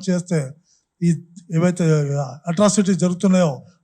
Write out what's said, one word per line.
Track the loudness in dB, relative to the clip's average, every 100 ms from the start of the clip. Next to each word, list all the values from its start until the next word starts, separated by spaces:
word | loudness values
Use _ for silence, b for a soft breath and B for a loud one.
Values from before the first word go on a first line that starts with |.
| -2
చేస్తే | -4 -2 -4 -4 -12 _ _ _ _ -2
ఈ | -2 -6 -20 -6 0
ఏవైతే | 0 2 2 2 0 -4 -6 -8 -4
అట్రాసిటీస్ | 2 2 2 0 0
జరుగుతున్నాయో, | 0 0 2 2 2 -2 b b